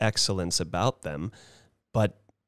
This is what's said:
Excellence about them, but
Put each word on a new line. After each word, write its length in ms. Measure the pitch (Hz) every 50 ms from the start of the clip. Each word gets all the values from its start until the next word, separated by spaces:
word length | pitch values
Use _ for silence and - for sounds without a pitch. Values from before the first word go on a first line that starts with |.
Excellence 600 | 113 110 - - - - 101 95 87 87 - -
about 420 | 90 80 85 87 107 131 - -
them, 280 | - 85 73 73 82 107 - - - - - - - _ _ _ _ _
but 260 | - 113 107 98 - - _ _ _ _ _